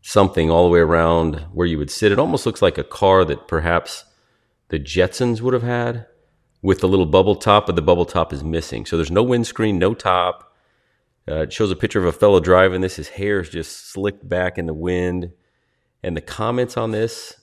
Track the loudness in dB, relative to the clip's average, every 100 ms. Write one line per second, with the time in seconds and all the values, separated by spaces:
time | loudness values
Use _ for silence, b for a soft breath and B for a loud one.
0 | 0 2 4 2 2 4 6 6 4 4
1 | 4 2 0 -4 -10 -4 -2 -2 -6 0
2 | 2 2 0 0 -4 0 0 0 -10 0
3 | 4 4 4 -2 -4 -2 0 0 -2 -16
4 | _ _ _ _ _ _ _ -8 -4 0
5 | 0 0 -4 -2 -2 -2 -2 -4 -6 -8
6 | -14 _ _ _ _ _ -2 0 2 2
7 | 4 4 4 0 4 2 2 -2 2 0
8 | 0 -2 -2 -4 -6 -6 -6 -10 -6 -4
9 | -2 0 0 0 -2 -2 -2 0 0 -2
10 | -2 0 0 -4 _ _ _ _ _ _
11 | _ _ -8 -6 -6 -2 -2 -2 -2 0
12 | -2 2 4 4 6 6 6 2 -4 -6
13 | -14 -8 -4 -4 -4 -10 -10 -14 -16 -6
14 | -6 -6 -6 -4 -2 -4 -8 -6 -4 -2
15 | -2 -4 -8 -14 _ _ _ _ _ _
16 | -8 -8 -10 -8 -4 -2 -4 -4 -4 -2
17 | -4 -6 -18 -20